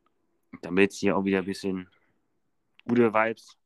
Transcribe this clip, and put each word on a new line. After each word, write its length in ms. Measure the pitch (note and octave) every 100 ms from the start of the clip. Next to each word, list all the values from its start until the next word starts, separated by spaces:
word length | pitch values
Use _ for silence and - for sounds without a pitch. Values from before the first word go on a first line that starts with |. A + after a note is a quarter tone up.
| _ _ _ _ _ -
damit 300 | - F2+ G2
hier 240 | - G2 F#2
auch 80 |
wieder 160 | G2 G2
ein 60 | F#2+
bisschen 440 | F#2+ G2 F#2+ F#2 _ _ _ _ _ _ _ _ _ -
gute 280 | A#2+ A#2
Vibes 440 | A2 A2+ A2 - _